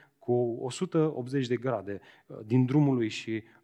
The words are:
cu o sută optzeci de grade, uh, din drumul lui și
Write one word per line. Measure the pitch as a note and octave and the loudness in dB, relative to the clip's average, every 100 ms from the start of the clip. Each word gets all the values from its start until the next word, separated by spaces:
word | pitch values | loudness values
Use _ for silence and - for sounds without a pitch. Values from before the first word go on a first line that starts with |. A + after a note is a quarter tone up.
| _ _ | _ _
cu | - B2 A#2+ A#2 | 0 0 0 -4
o | B2+ | -6
sută | - F#3 E3 | -6 -2 2
optzeci | D#3 B2+ B2 C#3 A#2+ | 2 -2 -4 -2 0
de | A#2+ | -2
grade, | C3 G#2+ F#2+ G2 - - - | -2 -4 -4 -10 -12 -20 -18
uh, | - | -12
din | A2 B2+ | 2 4
drumul | B2+ D3 C#3+ | 4 4 4
lui | B2+ A2 | 2 0
și | - - A2 - _ | -4 -6 -8 -8 _